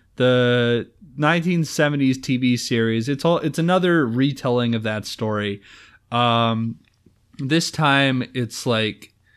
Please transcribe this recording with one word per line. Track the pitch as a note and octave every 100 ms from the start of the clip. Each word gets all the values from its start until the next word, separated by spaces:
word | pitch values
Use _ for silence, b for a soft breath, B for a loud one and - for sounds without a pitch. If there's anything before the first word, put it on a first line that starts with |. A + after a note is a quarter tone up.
| b -
the | B2+ B2+ B2 B2 A#2+ A#2+ - _ F3+ C#3
nineteen | D3+ E3+ E3+ F3 D3+
seventies | - D3 C#3+ C3+ C3
T | - B2+
V | B2+ A#2+
series. | - A#2 A2+ A2+ A#2
It's | C#3 E3
all, | E3+
it's | D3+ E3
another | E3 F#3 F3+ E3+ B2
retelling | A#2+ C#3+ C3+ C3 B2 A#2+ A#2
of |
that | A2 G#2+ G#2+
story. | - A2 G#2+ G#2 G2+ B B B B _
Um, | A#2+ A#2+ A#2 A#2 A2+ A2+ - _ _ _ _ _ -
this | C3+ D#3+ E3
time | - D3+ C#3 C#3 C3 -
it's, | B2+ A2+ - C3
like, | A2+ G#2+ G2+ - _ _